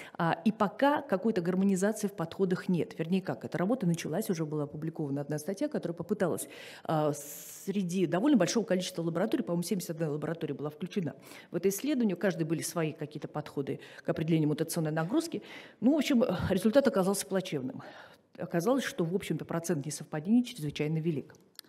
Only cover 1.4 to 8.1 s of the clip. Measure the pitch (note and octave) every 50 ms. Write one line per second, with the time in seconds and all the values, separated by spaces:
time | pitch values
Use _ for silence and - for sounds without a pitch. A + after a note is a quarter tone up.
1.4 | E3+ F3 F3+ F#3 F#3+ G3+ G3 F3 F#3+ G#3 A3 A3 - G3 - - E3 D#3+ - -
2.4 | G3 F3 F3+ - - - F#3 D#3+ - - - - D#3+ D#3+ F#3+ F#3+ F#3 - C3+ -
3.4 | - A#2+ - D3+ F3 G3 C4 B3+ G3 E3+ E3+ D#3+ - E3 D3+ F#3+ A3 - F#3+ D#3+
4.4 | E3 D3+ D#3 D3+ C#3+ D3 - D3+ D3+ D#3+ D#3+ - D#3 C#3 C#3 C#3+ C#3+ - D3+ D3+
5.4 | - - G3+ - D4+ D4 - G3 - E3+ E3+ - E3 - G#3+ - F#3+ E3 A#2 -
6.4 | - - - - - - - - - - D#3+ D#3 D3+ D3 C#3+ - - - - -
7.4 | - - - - - G3 F3+ G#3 F#3+ E3+ E3+ G3 F3+ D3+